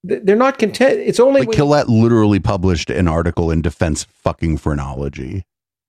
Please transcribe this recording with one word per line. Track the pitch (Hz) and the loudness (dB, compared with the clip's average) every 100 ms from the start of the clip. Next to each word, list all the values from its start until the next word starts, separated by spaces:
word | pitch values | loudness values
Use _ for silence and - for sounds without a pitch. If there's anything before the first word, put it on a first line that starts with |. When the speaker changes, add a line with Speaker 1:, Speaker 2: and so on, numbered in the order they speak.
| 180 | -6
Speaker 1:
th-, | 202 | -2
they're | 190 214 | 0 2
not | 262 262 | 2 0
content. | 214 - 262 220 | -4 0 0 2
It's | 240 208 | -2 2
only | 254 277 | 4 2
Speaker 2:
Like, | 233 | 2
Speaker 1:
when | 220 | 0
Speaker 2:
Colette | 143 147 123 | 2 2 2
literally | 113 117 117 107 101 | 2 4 4 4 2
published | 110 98 92 85 - | 0 0 0 0 -2
an | 62 90 | -2 0
article | 82 85 90 82 | 0 -2 -2 -2
in | 80 | 0
Defense | 82 - 85 - | -2 -2 -4 -4
fucking | - _ - 85 85 76 | -8 _ -6 -4 -4 -2
Phrenology. | - 73 69 67 69 69 65 98 - _ _ _ | -2 -4 -6 -8 -10 -10 -10 -10 -12 _ _ _